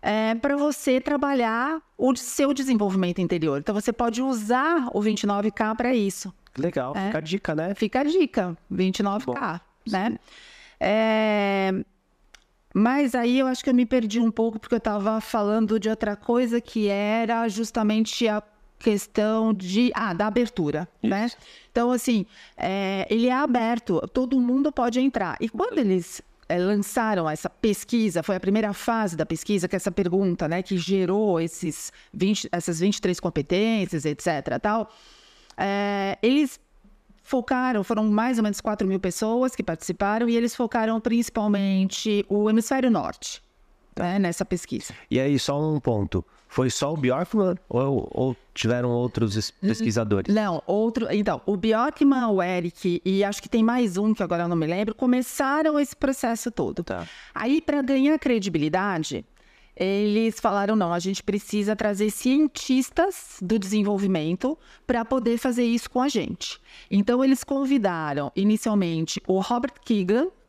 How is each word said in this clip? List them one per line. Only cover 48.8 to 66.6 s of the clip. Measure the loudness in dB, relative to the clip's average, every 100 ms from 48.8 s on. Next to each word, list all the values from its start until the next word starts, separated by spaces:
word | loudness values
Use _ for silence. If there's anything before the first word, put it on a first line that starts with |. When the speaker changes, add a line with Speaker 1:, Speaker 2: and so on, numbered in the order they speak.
| 0
Speaker 2:
outros | 0 0 0 0 0
es-, | -4 -4
Speaker 1:
N-, | -2
Speaker 2:
pesquisadores? | 0 0 0 2 0 2
Speaker 1:
não, | 0 2 -4 -2
outro, | 0 0 0 -2
então, | 0 0 -2 -2
o | -2
Bjorkman, | 2 2 0 4 4 4 2
o | 2
Eric | 0 0 -4 -2 -2 0
e | 0 0
acho | 0 -2
que | -2
tem | 2
mais | 2 2 0 0
um | 0
que | 0
agora | 0 -2
eu | 0
não | 0
me | 0
lembro, | -2 -4
começaram | -2 0 2 0 -2 0 2 2 2
esse | 0 -2
processo | -2 -2 -2 -2 -6
todo. | -4 -4 -4
Speaker 2:
Tá. | -6 -8 -8 -14 -16
Speaker 1:
Aí, | -6 0 0
pra | 2 0
ganhar | 2 2 4 2
credibilidade, | 2 0 0 0 0 0 0 -2 -4 -6 -10 _ _ _ -20
eles | -4 -2 2 2 2 2 0
falaram, | 0 0 2 2
"Não, | 2
a | 0
gente | -2 -4
precisa | -2 -4 -2 -2 -2
trazer | 0 -2 0 -2
cientistas | 0 0 2 2 -2 0 0 0 0 0 0 -14 -10
do | -2 -2
desenvolvimento | 0 0 2 2 0 0 0 -2 -2 -4 -10 -20 -4
pra | -2 0
poder | -2 0 0
fazer | -2 0
isso | 0 0 -2
com | -2
a | 0
gente." | -2 -4 -8 -10 -12